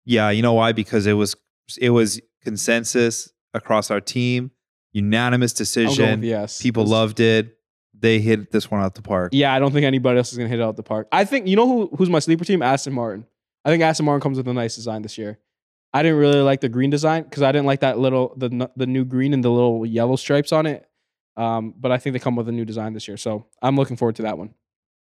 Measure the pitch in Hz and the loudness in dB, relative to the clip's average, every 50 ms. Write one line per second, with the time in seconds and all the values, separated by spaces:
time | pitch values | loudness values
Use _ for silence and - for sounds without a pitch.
0 | _ 120 117 110 107 104 104 110 117 120 117 113 113 117 113 110 101 - 120 110 | _ 0 2 2 2 2 2 2 2 4 4 4 4 2 0 -2 -2 -2 0 0
1 | 98 104 104 104 104 98 - - _ _ _ _ _ - - - 127 120 120 117 | 2 2 2 2 2 -2 -4 -8 _ _ _ _ _ -20 -8 -2 0 2 4 4
2 | 113 101 98 113 - _ _ _ _ 123 107 98 - 123 117 117 113 - - 123 | 4 2 0 -6 -12 _ _ _ _ -8 -8 -4 -2 -2 -2 -2 -2 -2 0 0
3 | 120 117 113 - - - _ _ _ _ - 110 - - 110 107 101 - 107 101 | 2 0 0 -4 -10 -14 _ _ _ _ -10 -8 -4 0 0 0 0 0 -4 -4
4 | 95 - - 127 123 123 123 123 123 131 - _ _ _ _ _ _ _ - 104 | -4 -4 -4 -2 -2 0 -2 -2 -4 -6 -12 _ _ _ _ _ _ _ -4 -2
5 | 101 104 107 117 123 123 123 123 123 113 - - 110 - - 123 113 113 139 - | 0 0 2 2 2 2 2 2 2 0 0 -4 -6 -2 0 0 0 2 2 2
6 | 113 110 107 110 113 117 113 104 104 104 - - - 123 113 117 107 104 110 110 | 2 2 0 0 -2 -4 -4 -4 -6 -8 -8 -4 -4 -2 0 0 2 2 2 2
7 | 113 107 107 - 113 113 113 110 110 117 - _ _ _ _ _ _ _ _ 104 | 2 0 0 2 2 4 4 2 0 -2 -8 _ _ _ _ _ _ _ _ _
8 | 117 113 113 107 107 113 110 107 101 - - 107 - - 110 101 95 95 - - | 2 2 2 4 4 2 2 0 0 -2 -2 -2 -2 -2 -2 -2 -2 -2 -4 -8
9 | 104 - 101 92 90 90 131 139 147 139 131 135 139 139 139 147 147 135 135 131 | -6 -4 -2 -2 -2 0 0 0 2 2 2 2 2 2 2 2 2 2 0 0
10 | 123 127 123 123 123 - 120 120 120 113 123 117 117 110 107 110 107 - 110 110 | 2 2 2 2 0 0 -4 -8 -6 -4 -2 -2 -2 -4 -4 -6 -8 -6 -6 -6
11 | 110 - 151 180 202 202 277 269 190 185 190 214 240 254 254 233 208 - - 147 | -4 0 0 0 0 0 -2 -2 0 2 2 4 4 4 2 0 -2 -2 -2 0
12 | 190 175 170 151 - 160 165 165 175 - 196 170 123 127 135 135 - 131 135 123 | 0 2 2 2 2 2 0 0 0 0 0 2 2 2 0 0 -2 -4 -6 -6
13 | 117 113 95 104 117 - _ _ _ _ _ _ - 147 165 165 165 160 160 - | -6 -6 -8 -10 -12 -16 _ _ _ _ _ _ -2 0 2 4 2 2 2 2
14 | 156 147 143 143 135 143 135 131 123 123 123 123 117 113 - 117 110 120 110 107 | 0 0 0 0 0 -2 -2 -4 -4 -4 -4 -4 -4 -4 -6 -8 -8 -8 -8 -8
15 | 107 107 - - 107 104 107 - _ _ _ _ _ _ _ _ _ _ - 139 | -10 -12 -12 -10 -10 -12 -12 -14 _ _ _ _ _ _ _ _ _ _ -2 2
16 | 156 165 156 147 147 143 143 143 139 139 139 135 - 123 113 127 131 139 147 143 | 2 4 4 4 4 4 6 4 4 4 2 2 0 -2 0 0 0 2 0 2
17 | 151 156 160 160 156 - - 139 143 135 139 147 139 139 139 139 143 135 117 117 | 2 0 0 0 -4 -6 -2 0 2 2 2 2 2 2 2 2 0 0 0 2
18 | 131 131 131 127 127 120 - 131 131 120 127 123 127 127 _ 131 131 127 127 131 | 0 2 2 0 0 -2 -4 -6 -6 -4 -4 -4 -6 -6 _ -6 -4 -2 -2 -2
19 | 127 127 127 127 131 143 143 131 120 120 120 120 123 120 117 113 113 117 113 113 | -2 -2 -2 -2 0 0 0 2 2 2 2 4 2 2 2 0 -4 -2 -2 0
20 | 117 123 135 131 - - 143 143 143 - 160 156 156 156 139 - - _ _ _ | 0 0 0 -2 0 0 0 0 0 0 0 0 0 -2 -4 -8 -12 _ _ _
21 | _ _ _ _ _ _ _ 110 117 113 113 113 110 110 - - 131 127 127 123 | _ _ _ _ _ _ _ -6 -4 -4 -2 -4 -6 -8 -8 -6 -2 -2 -2 -2
22 | - 143 127 123 - 131 120 120 113 117 117 117 113 110 107 113 107 110 110 107 | -2 -4 -6 -4 -4 -4 -2 -2 -4 -4 -6 -6 -6 -6 -8 -8 -8 -8 -8 -10
23 | - - 101 113 - 117 107 107 - _ _ _ 120 131 139 139 131 - 123 - | -12 -14 -14 -10 -8 -6 -6 -8 -8 _ _ _ -2 0 2 2 0 0 -2 -2
24 | 123 117 113 - 110 107 95 78 92 - - _ _ _ _ _ _ _ _ _ | -2 -2 -2 -2 -4 -6 -6 -8 -10 -14 -18 _ _ _ _ _ _ _ _ _
25 | _ _ | _ _